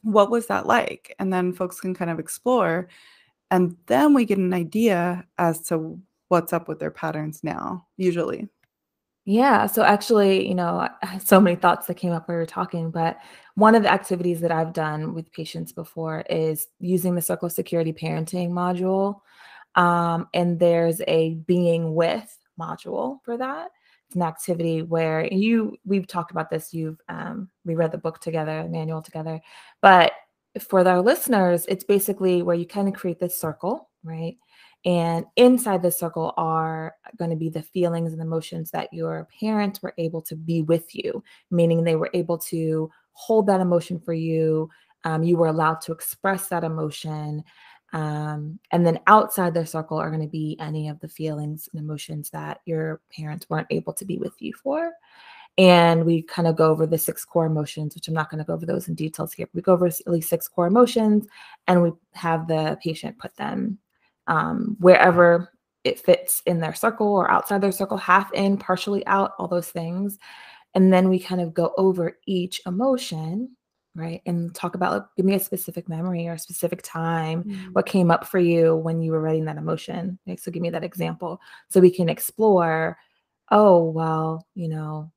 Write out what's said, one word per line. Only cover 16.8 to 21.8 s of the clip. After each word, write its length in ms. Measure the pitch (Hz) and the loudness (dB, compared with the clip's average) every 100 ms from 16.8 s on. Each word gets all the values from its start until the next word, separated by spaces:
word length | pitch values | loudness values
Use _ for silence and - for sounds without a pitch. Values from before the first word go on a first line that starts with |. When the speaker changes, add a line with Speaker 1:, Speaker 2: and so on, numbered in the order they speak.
| 180 185 180 175 | -2 0 0 -2
Speaker 2:
the 60 | |
Circle 240 | 160 170 170 | -2 -4 -4
of 80 | |
Security 400 | 175 180 170 165 | -6 -4 -2 -2
parenting 560 | 160 160 160 160 180 175 | -4 -6 -4 -4 -4 -4
module. 720 | 175 180 180 185 190 196 202 _ _ - - _ - | -2 -2 -2 0 0 -2 -4 _ _ -20 -20 _ 0
Um, 460 | 175 175 170 170 - | 2 2 0 -2 -2
and 260 | 175 175 165 | -2 0 2
there's 420 | 175 170 165 165 - | 2 4 0 -2 0
a 280 | 160 160 165 160 | 0 0 -4 0
being 500 | 175 175 165 | 2 2 0